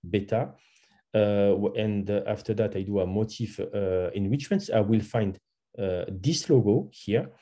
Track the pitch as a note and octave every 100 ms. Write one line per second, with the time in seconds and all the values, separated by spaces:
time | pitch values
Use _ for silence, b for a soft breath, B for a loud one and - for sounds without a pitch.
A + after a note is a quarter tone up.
0 | F2 G2+ G2 A2 C#3 b b b b b
1 | _ G#2+ G#2 G2+ G2+ F#2+ G2+ A2 G#2+ G2+
2 | G2 G2+ G#2 G#2 - B2 G#2+ G2 F#2+ G2+
3 | F2+ G2 A2 - G#2+ - F#2+ G2+ F#2+ F#2
4 | F2+ G2 G2 C#3 - G3 - A2+ G2+ A2+
5 | G#2 A#2 G2+ F#2+ _ _ _ - F#2+ F2+
6 | - F#2+ B2 E3 - C#3 G2+ G#2 - -
7 | - A2 G3 b